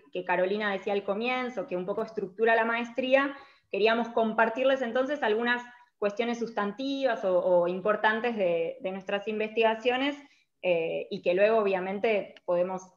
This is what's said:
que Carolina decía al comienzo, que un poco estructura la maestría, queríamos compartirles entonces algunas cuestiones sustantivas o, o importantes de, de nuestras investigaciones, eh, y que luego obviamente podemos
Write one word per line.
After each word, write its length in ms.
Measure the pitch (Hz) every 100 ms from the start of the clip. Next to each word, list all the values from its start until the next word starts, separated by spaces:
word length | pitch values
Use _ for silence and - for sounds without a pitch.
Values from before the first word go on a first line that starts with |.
| -
que 120 | 180
Carolina 480 | 180 180 190 208 214
decía 220 | 196 202
al 100 | 202
comienzo, 640 | 202 196 240 254 247 240 180
que 80 | 180
un 100 | 180
poco 180 | 202
estructura 520 | 220 - 190 - 226 226
la 100 | 226
maestría, 720 | 233 233 - 262 269 277 277 - _ _
queríamos 380 | 196 220 233 233
compartirles 720 | 240 220 214 226 262 262 269
entonces 400 | 240 233 269 285
algunas 400 | 226 214 240 240 240 - _ -
cuestiones 400 | 202 202 233 233
sustantivas 880 | 226 - 202 196 269 269 262 226
o, 160 | 190 180
o 280 | 185 175 175
importantes 680 | 185 208 208 220 220 240 214
de, 420 | 185 170 165 -
de 100 | 185
nuestras 360 | 190 190 202 208
investigaciones, 880 | 214 214 220 220 226 247 254 277 285 - _ _ _
eh, 460 | 180 170 165 165 -
y 120 | 190
que 120 | 180
luego 260 | 180 208 226
obviamente 760 | 202 185 185 196 226 208 - - -
podemos 360 | 175 185 185 -